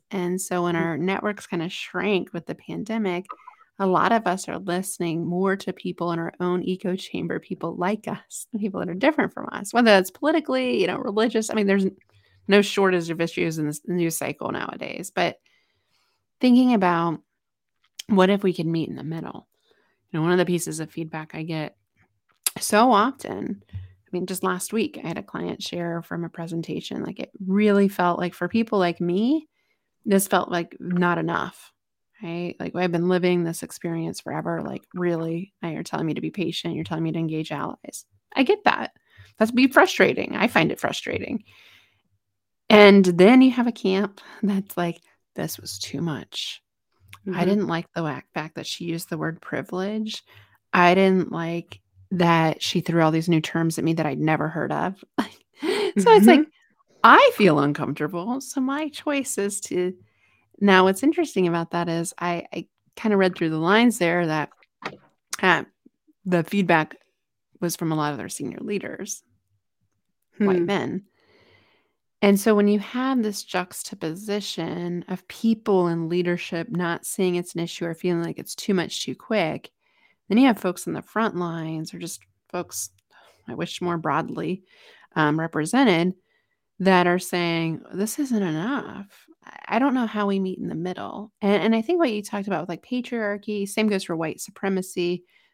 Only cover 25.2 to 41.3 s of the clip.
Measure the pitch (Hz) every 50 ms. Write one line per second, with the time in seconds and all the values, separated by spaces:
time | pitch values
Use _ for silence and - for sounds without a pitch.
25.2 | 196 - - 165 175 175 - - - - - 175 170 170 170 170 165 - 170 170
26.2 | 170 165 - - 165 165 165 165 160 - 151 - - - - - - - 196 -
27.2 | - - - - 196 185 190 202 208 208 202 202 202 196 196 - 180 175 170 -
28.2 | 180 175 - - 175 180 - 226 226 - 220 202 185 175 170 - 175 175 175 196
29.2 | 220 247 302 320 302 _ _ _ _ _ _ _ _ _ _ _ - 226 196 196
30.2 | 196 - - 185 - - - 175 170 - - - - 175 180 180 180 175 175 165
31.2 | 160 165 170 - - 185 - - - - _ _ _ _ _ _ _ _ _ _
32.2 | 214 170 170 170 175 175 - - 165 170 - 175 180 180 170 170 170 180 185 180
33.2 | 175 180 180 175 170 165 165 - - 165 - - - 170 165 165 165 165 - -
34.2 | - - - 156 - 170 170 165 156 - - - - _ - 180 180 175 170 160
35.2 | 160 165 165 170 190 - _ _ - 170 156 156 175 - - 156 160 160 151 -
36.2 | 156 156 - - 175 165 165 - - 170 160 143 165 - 165 160 165 165 160 165
37.2 | 165 160 156 156 160 - 156 143 139 - - - - - - - - _ _ _
38.2 | _ _ - - 269 247 415 415 - - - - - - - _ _ _ _ -
39.2 | - _ _ - 220 226 - 240 262 262 - 320 330 359 - - 190 - - -
40.2 | - - - - 190 - - - 160 - - - - - - - - - - -
41.2 | - -